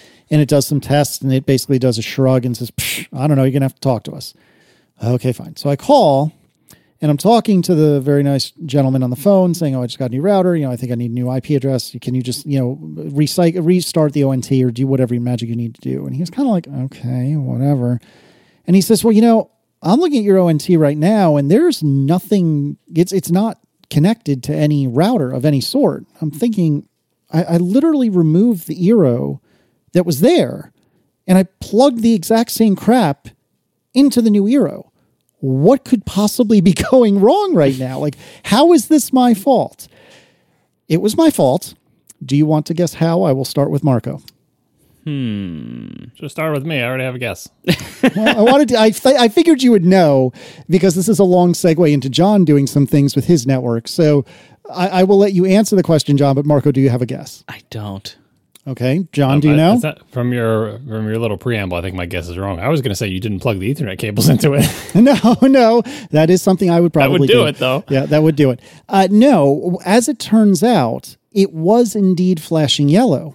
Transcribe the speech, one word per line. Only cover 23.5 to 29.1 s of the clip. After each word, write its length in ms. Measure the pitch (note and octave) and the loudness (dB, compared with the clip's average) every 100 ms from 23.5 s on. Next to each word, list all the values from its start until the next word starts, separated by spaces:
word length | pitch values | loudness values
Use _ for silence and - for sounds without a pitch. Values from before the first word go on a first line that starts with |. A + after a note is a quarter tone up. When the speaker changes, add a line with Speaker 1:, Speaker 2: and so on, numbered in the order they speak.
| - _ _ _ | -6 _ _ _
Speaker 1:
connected 520 | - E3 A3+ - C3+ | 0 0 0 -4 -6
to 100 | A#2+ D#3 | -4 -2
any 320 | D3+ D3 C3+ | 0 0 -2
router 420 | A#2+ F#3 B3 C3 | 0 0 0 -2
of 140 | C3 | -2
any 160 | C#3 C#3+ | 0 0
sort." 440 | - C4+ A#3+ - - _ | -2 0 0 -2 -12 _
I'm 120 | D#3 | -10
thinking, 560 | D3 A#3+ G#3 E3 D3 - _ _ _ _ | -4 -4 -2 -2 -2 -8 _ _ _ _
I, 140 | D#3+ | -4
I 120 | E3+ E3+ | 0 0
literally 500 | F3+ A3+ D#4+ D4+ A#3+ | 0 0 0 0 0
removed 560 | F3+ D#3+ E3 A#3 G3 - | 0 2 2 2 0 -6
the 80 | D#3+ F3+ | -2 2
Eero 500 | A3+ D3 | 4 2